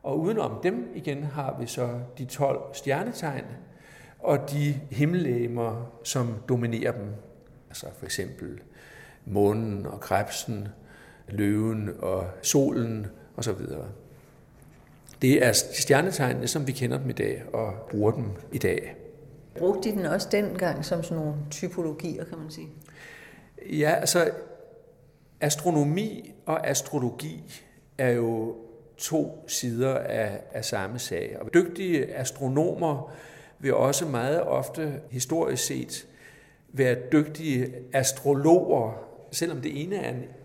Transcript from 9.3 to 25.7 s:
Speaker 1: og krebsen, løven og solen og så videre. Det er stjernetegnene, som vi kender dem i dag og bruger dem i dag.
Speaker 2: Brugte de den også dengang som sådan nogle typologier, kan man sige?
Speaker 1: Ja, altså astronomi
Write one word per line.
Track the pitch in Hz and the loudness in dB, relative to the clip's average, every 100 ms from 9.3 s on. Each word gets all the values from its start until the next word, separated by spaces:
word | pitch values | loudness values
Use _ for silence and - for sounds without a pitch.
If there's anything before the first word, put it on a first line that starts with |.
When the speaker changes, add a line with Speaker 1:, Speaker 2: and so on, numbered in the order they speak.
| 98 101 110 113 101 101 | 6 6 6 0 -2 -6
Speaker 1:
og | 101 | -8
krebsen, | - 95 104 - - 107 101 - - - - - - | 0 2 2 -4 -6 -6 -6 -12 -20 -20 -20 -20 -8
løven | 101 101 107 110 110 104 - | 0 2 4 2 0 -4 -4
og | 90 92 92 - | -2 -2 -2 -4
solen | - 147 135 - 117 110 101 - - - | 2 4 4 2 -2 -4 -6 -12 -16 -6
og | |
så | - | -4
videre. | 98 - - - - - - - - - - - - - - - - | -4 -6 -8 -8 -12 -18 -20 -20 -20 -20 -20 -20 -20 -20 -20 -20 2
Det | 127 143 120 | 6 8 8
er | |
stjernetegnene, | 107 - - - 139 180 156 127 123 123 | 4 2 -2 6 6 6 2 0 2 0
som | 160 135 | 0 -2
vi | |
kender | 131 123 131 | 0 0 0
dem | 135 | -2
i | |
dag | - 104 - - | -2 -2 -2 -4
og | 113 110 101 - | -2 -2 -6 -4
bruger | 104 104 | 2 4
dem | 117 110 95 - | 2 -4 -6 -6
i | - | 0
dag. | 92 87 - - - - - - - - | 2 0 -2 -14 -18 -20 -20 -20 -16 0
Speaker 2:
Brugte | 175 202 226 | 0 2 0
de | 202 | 0
den | 170 | 0
også | 180 - | 0 2
dengang | 208 208 180 180 147 156 | 0 2 0 0 0 -2
som | 170 | -2
sådan | 165 165 | 0 -2
nogle | 151 147 147 | -2 -4 -6
typologier, | - 180 185 160 151 170 - | -6 -4 -2 -4 -4 -6 -6
kan | 165 165 | -8 -10
man | 156 | -12
sige? | 156 156 - - - - - - - - - - | -12 -14 -16 -20 -20 -20 -18 -20 -20 -20 -16 -4
Speaker 1:
Ja, | 151 151 170 | 2 4 4
altså | 165 175 160 - - - - - - - - _ _ - | 4 4 4 0 -10 -16 -20 -20 -20 -20 -20 _ _ -2
astronomi | 151 - 175 | -2 2 2